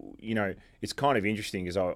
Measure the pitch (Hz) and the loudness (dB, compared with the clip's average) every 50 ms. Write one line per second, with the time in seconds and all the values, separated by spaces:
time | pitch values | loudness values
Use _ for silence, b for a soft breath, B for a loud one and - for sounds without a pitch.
0 | - - - - - 110 110 110 101 95 92 b b b b b - 101 - - | -8 -12 -16 -12 -6 -2 0 0 0 0 -2 b b b b b -8 -8 -2 2
1 | 139 143 135 113 95 107 107 104 101 - - 95 90 87 87 98 92 90 - | 2 4 4 4 4 2 0 0 -4 -4 -4 -4 -4 0 0 0 0 0 0